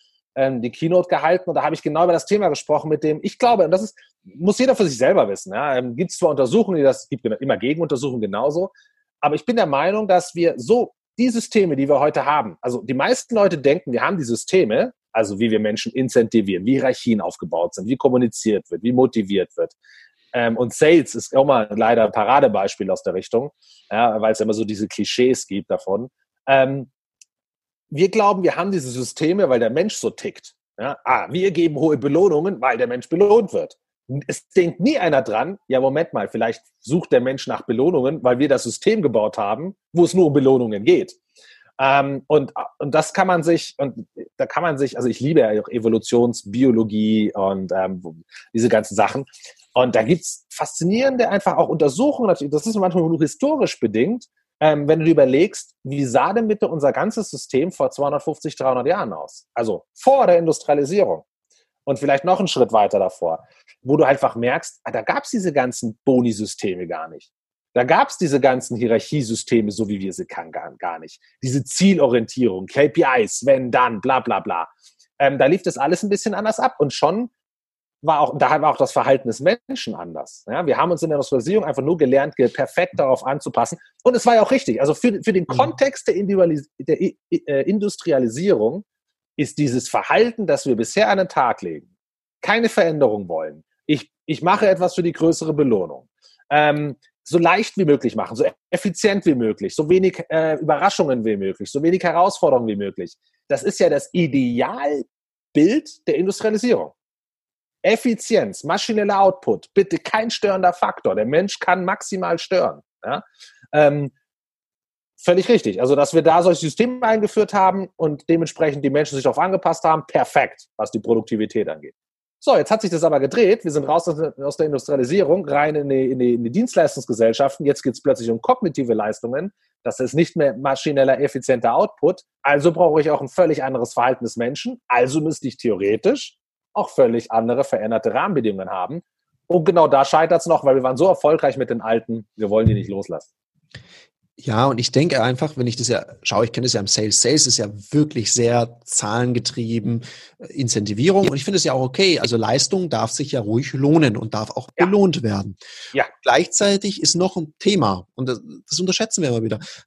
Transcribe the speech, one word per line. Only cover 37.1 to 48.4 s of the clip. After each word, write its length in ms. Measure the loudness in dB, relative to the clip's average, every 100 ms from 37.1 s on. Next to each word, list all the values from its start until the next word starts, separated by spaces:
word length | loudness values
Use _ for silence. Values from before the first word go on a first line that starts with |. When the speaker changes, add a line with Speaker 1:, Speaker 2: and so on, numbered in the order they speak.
Speaker 1:
der 80 | 0
Mensch 260 | 2 -6 -6
nach 160 | -8
Belohnungen, 600 | -4 0 2 2 0 0
weil 160 | 0 2
wir 100 | 2
das 160 | 0
System 360 | -2 -2 0 0
gebaut 380 | 0 0 -2 -2
haben, 380 | -4 -4 -8 -14 _
wo 120 | 2
es 80 | 2
nur 140 | 4 4
um 60 |
Belohnungen 520 | 4 4 4 2 -2
geht. 300 | 2 2 2 -10 _ _ -20 _ _ -2
Ähm, 420 | 2 2 0 -4 0
und, 240 | 0 0 -8 -12 -8
und 160 | -2
das 200 | -2 0
kann 120 | 0 0
man 160 | 2
sich, 320 | 2 0 -2 -8
und 280 | -8 -8 -16 -18 -14 -8
da 100 | -4
kann 160 | -2
man 160 | -2 -2
sich, 180 | -4 -2
also 120 | -4
ich 120 | -2
liebe 200 | 0 2
ja 200 | 2 0
auch 80 | -4
Evolutionsbiologie 1600 | -2 0 0 0 2 2 -2 -6 0 2 4 2 0 0 2 0
und, 380 | -2 -2 -2 -4
ähm, 520 | -4 -4 -6 -12 -18 _ -20